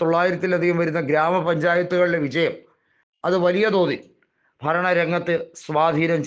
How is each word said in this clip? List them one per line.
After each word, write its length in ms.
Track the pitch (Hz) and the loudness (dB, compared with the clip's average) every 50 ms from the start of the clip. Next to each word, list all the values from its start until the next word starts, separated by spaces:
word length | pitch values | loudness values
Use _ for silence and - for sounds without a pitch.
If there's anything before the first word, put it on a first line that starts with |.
തൊള്ളായിരത്തിലധികം 760 | 170 160 165 170 175 185 180 165 175 185 180 175 165 175 175 170 | 0 0 2 2 2 0 0 -2 -2 -2 -2 0 0 0 0 0
വരുന്ന 200 | 170 160 151 170 160 131 | 0 -2 -2 -4 -2 0
ഗ്രാമപഞ്ചായത്തുകളിലെ 1120 | 147 151 156 165 180 185 160 170 170 156 151 175 170 175 180 175 180 180 175 175 170 165 147 | 0 0 2 2 0 0 0 0 0 0 0 0 0 0 0 0 2 2 2 2 2 0 -2
വിജയം 300 | 135 127 160 165 139 - - - _ _ _ _ _ _ _ _ _ _ _ - 170 | -2 -2 0 -2 -2 -2 -6 -16 _ _ _ _ _ _ _ _ _ _ _ -4 -2
അത് 80 | 180 185 175 | 0 2 2
വലിയ 200 | 175 180 202 214 220 190 | 2 2 2 0 2 2
തോതിൽ 260 | 196 180 147 139 - - - _ _ _ _ _ _ _ _ _ - 131 | 2 2 0 -2 -4 -8 -16 _ _ _ _ _ _ _ _ _ -8 -4
ഭരണരംഗത്ത് 720 | 147 165 175 180 185 180 170 170 160 170 175 170 170 170 160 - - - - | -2 -2 0 0 0 0 0 0 0 -2 -2 -2 -2 -2 -2 -4 -8 -16 -18
സ്വാധീനം 580 | - - 156 147 156 165 156 151 165 160 170 160 143 | -10 -4 0 2 2 2 2 2 0 0 0 0 0